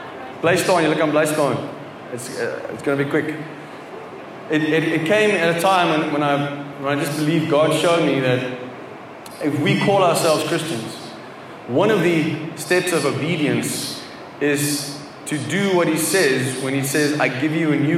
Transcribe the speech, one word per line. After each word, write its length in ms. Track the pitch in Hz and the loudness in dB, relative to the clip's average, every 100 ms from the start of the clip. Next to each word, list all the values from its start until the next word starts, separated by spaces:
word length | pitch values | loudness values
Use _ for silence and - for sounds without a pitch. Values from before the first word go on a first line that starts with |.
| - - - - | -14 -12 -14 -2
bly 140 | 165 180 | 2 2
staan, 260 | - 175 | 4 4
julle 160 | 156 151 | 4 2
kan 140 | 156 | 2
bly 140 | 151 151 | 4 2
staan. 460 | 151 139 113 - - - - - | 2 2 0 -4 -10 -14 -16 -12
It's, 280 | 123 - - | -10 -8 -4
uh, 280 | 113 - - | -4 -4 -8
it's 80 | 110 | -6
gonna 220 | 147 139 | -2 0
be 40 | 139 | 2
quick. 280 | 156 151 151 - - - - - - - - - - - | 0 0 -4 -8 -12 -14 -16 -14 -14 -14 -14 -14 -12 -2
It, 140 | 156 | 0
it, 200 | 156 160 | 2 2
it 220 | 160 160 160 | 2 0 2
came 240 | 214 214 | 4 4
at 280 | 190 170 165 | 4 2 2
a 40 | |
time 400 | 190 185 170 151 | 4 4 4 2
when, 100 | 151 | 0
when 120 | 147 | 0
I, 400 | 147 143 143 - - - | 2 2 0 -6 -10 -6
when 160 | 139 143 | -2 -2
I 60 | |
just 160 | 147 151 | -2 -2
believed 320 | 151 165 - | 0 2 2
God 200 | 143 156 - | 4 4 4
showed 240 | 180 170 | 4 4
me 160 | 147 135 | 2 2
that 360 | 131 123 - - - - - - - - - - | 2 0 -2 -8 -10 -12 -14 -16 -16 -16 -16 -6
if 160 | 156 139 | -2 0
we 200 | 175 - | 2 2
call 240 | 196 196 | 4 4
ourselves 400 | 180 151 165 151 - | 4 4 2 2 0
Christians, 560 | 165 160 117 117 - - - - - - - - | -2 -2 -6 -6 -10 -12 -14 -16 -16 -16 -14 -2
one 220 | 135 214 | 2 4
of 140 | 208 | 4
the 520 | 170 165 151 - - - | 4 2 0 -2 -6 -6
steps 360 | - 180 180 | 0 0 2
of 140 | 165 139 | 0 0
obedience 920 | 123 160 170 139 117 117 - - - - - - - | 0 -2 0 0 0 -2 -4 -6 -8 -12 -14 -14 -2
is 640 | 143 143 147 143 - - - - - | 0 0 0 -2 -6 -10 -14 -14 -6
to 100 | 151 120 | -6 -2
do 280 | 190 196 180 | 0 2 4
what 120 | 160 | 4
he 100 | 160 | 2
says 640 | - 190 147 131 127 127 | 2 4 4 2 0 -2
when 120 | 131 135 | -2 0
he 80 | |
says, 360 | 135 156 147 147 | 0 2 2 2
"I 80 | 131 | 0
give 260 | 127 151 | 0 0
you 180 | 165 156 | 0 2
a 40 | 151 | 2
new 220 | 143 | 2